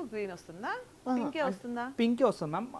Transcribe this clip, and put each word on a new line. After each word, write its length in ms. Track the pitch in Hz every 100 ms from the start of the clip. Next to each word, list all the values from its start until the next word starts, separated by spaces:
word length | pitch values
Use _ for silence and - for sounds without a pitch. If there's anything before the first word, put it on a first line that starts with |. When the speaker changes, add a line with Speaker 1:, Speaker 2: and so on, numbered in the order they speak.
| 277
Speaker 1:
గ్రీన్ 200 | 214 196
వస్తుందా? 400 | 175 - 170 262
Speaker 2:
ఆ, 440 | 466 494 - 254 254
Speaker 1:
పింకే 80 |
Speaker 2:
అంటే 200 | 285 320
Speaker 1:
వస్తుందా? 420 | 277 190 240 240 247 269
Speaker 2:
పింకే 260 | 233 240 247
వస్తుంది 260 | - 156
మ్యామ్. 160 | 165 247 -